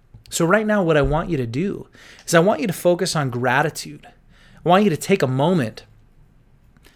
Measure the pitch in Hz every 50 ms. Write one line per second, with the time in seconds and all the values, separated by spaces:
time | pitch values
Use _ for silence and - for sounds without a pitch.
0 | _ _ _ - - - - - 170 165 190 220 220 214 214 208 185 165 156 151
1 | 139 135 147 156 180 196 170 139 123 113 113 135 180 202 - - - - _ -
2 | - - - - - - - 170 170 202 226 311 277 208 160 - - 180 175 170
3 | 190 175 - 160 143 131 117 120 120 127 123 135 151 151 147 - - 156 147 147
4 | - - _ _ _ _ - _ _ - - - - 151 175 190 214 202 156 139
5 | - - 196 196 151 127 131 131 139 165 190 170 123 110 110 - - - - -
6 | - _ _ - - _ _ _ _ _ _ _ _ _ _ _ _ - _